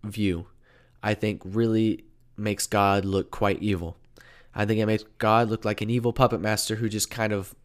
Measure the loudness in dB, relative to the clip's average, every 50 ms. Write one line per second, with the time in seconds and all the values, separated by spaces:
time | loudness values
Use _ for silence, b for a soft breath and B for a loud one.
0 | -10 -10 -4 -2 0 0 0 -2 -4 -10 -18 -20 b b b b b b b b
1 | -2 -2 -2 0 0 -2 -2 -4 -8 -6 -2 0 2 2 4 2 2 2 0 -2
2 | -6 -18 -20 _ -20 _ _ -8 -4 -4 -4 -4 -4 -2 2 2 4 4 4 2
3 | 0 0 0 0 -2 -2 -4 -2 0 0 0 0 0 -2 -2 -2 -4 -8 -10 _
4 | -20 -20 _ B B B B B B B B -4 0 0 2 2 2 2 0 0
5 | -2 -6 _ _ 2 4 4 4 4 2 -2 -2 -2 -4 -4 -2 -2 -2 -2 0
6 | 0 0 2 4 4 4 4 0 0 -2 -2 -2 -2 -4 -4 -4 -4 -4 -2 -2
7 | -4 -4 -4 -4 -2 -2 -2 -2 -4 -8 -14 -20 _